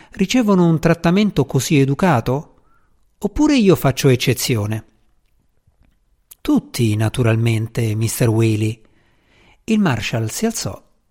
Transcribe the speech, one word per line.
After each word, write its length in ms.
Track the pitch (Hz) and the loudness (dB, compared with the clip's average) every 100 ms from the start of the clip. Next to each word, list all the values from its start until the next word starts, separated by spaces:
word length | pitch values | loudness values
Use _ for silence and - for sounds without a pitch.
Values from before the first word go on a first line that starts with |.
| - | -12
ricevono 520 | - 190 254 214 190 170 | -4 -2 0 2 4 4
un 140 | 160 | 2
trattamento 680 | 160 165 170 185 208 156 131 | 2 0 2 2 0 0 0
così 320 | 139 - 151 | -2 0 2
educato? 720 | 135 139 190 135 - 131 - _ _ _ _ _ _ _ | 2 0 0 0 0 -6 -8 _ _ _ _ _ _ _
Oppure 360 | 202 - 302 285 | -6 0 2 4
io 200 | 196 170 | 4 4
faccio 320 | 143 127 139 | 2 0 2
eccezione?" 760 | 123 - 117 - 120 104 110 - _ _ _ _ _ _ _ _ _ _ _ _ _ _ - | 2 0 -2 -2 -4 -4 -8 -12 _ _ _ _ _ _ _ _ _ _ _ _ _ _ -10
"Tutti, 540 | - 294 - - 117 104 | -2 -2 -2 -2 0 0
naturalmente, 1000 | 110 - 117 113 117 110 113 - 113 | -2 0 0 0 0 -2 -4 -4 -4
mister 340 | 107 113 - 120 | -2 -4 0 0
Wheely." 540 | 110 113 107 110 110 _ _ _ _ _ _ _ _ - | 2 2 0 -2 -6 _ _ _ _ _ _ _ _ -2
Il 140 | 220 | 0
marshal 520 | 190 117 95 120 113 | 0 -2 -4 -6 -6
si 160 | - 220 | -4 -6
alzò 420 | 220 - - _ _ _ | -6 -8 -12 _ _ _